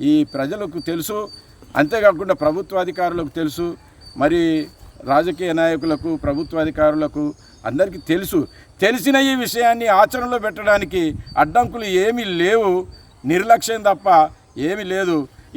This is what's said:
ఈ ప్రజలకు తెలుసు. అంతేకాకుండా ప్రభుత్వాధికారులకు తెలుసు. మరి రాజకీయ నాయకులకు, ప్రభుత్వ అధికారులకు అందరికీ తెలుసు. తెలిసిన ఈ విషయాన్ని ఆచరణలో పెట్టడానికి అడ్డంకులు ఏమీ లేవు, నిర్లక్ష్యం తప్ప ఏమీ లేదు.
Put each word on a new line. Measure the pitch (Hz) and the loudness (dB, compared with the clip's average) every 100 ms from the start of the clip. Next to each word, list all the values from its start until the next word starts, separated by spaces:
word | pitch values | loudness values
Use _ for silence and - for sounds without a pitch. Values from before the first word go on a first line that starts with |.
ఈ | 139 151 | 2 2
ప్రజలకు | 147 135 135 208 156 165 | 2 -2 -4 -6 -8 -8
తెలుసు. | 151 170 160 208 208 - - - - 123 | -6 -6 -6 -6 -8 -14 -20 -20 -6 -2
అంతేకాకుండా | 147 220 208 165 190 | 0 4 4 4 0
ప్రభుత్వాధికారులకు | 175 151 165 175 190 180 175 175 170 151 | 0 0 -2 -4 -4 -4 -2 -2 -2 -6
తెలుసు. | 165 156 139 170 165 - - - - | -4 -6 -4 -6 -8 -16 -20 -18 -2
మరి | 143 170 165 156 147 - - - | 0 2 0 0 -4 -12 -20 -14
రాజకీయ | 123 139 170 165 180 | 0 0 0 -4 -4
నాయకులకు, | 165 165 160 160 151 156 156 | 0 0 0 -2 -4 -4 -6
ప్రభుత్వ | 147 143 156 165 | -4 -4 -4 -4
అధికారులకు | 156 151 151 151 151 147 147 - - - | -4 2 2 2 -2 -4 -6 -8 -18 -12
అందరికీ | 113 - 196 175 - | -6 -2 -2 -2 -2
తెలుసు. | 170 190 180 127 - - - | -2 0 -2 -2 -8 -20 -2
తెలిసిన | 196 240 277 269 269 | 0 2 2 2 2
ఈ | |
విషయాన్ని | 262 226 226 240 233 233 190 | 0 -2 0 2 2 4 4
ఆచరణలో | 208 254 247 247 | 4 2 -4 -4
పెట్టడానికి | 208 202 202 202 196 190 160 147 - - | -4 -2 2 2 0 -2 -2 -4 -4 0
అడ్డంకులు | 151 220 240 233 214 180 | 2 2 0 -4 -2 0
ఏమీ | 202 240 208 170 | 2 0 -4 0
లేవు, | 175 226 202 180 180 - - _ | 2 2 2 0 -4 -14 -20 _
నిర్లక్ష్యం | 127 175 214 226 - 226 | -2 0 4 2 2 -2
తప్ప | 202 196 196 165 156 - _ - | 0 0 4 4 4 -2 _ -6
ఏమీ | 147 208 | -4 -4
లేదు. | 190 190 185 160 131 - - | -4 -2 0 -2 -4 -12 -10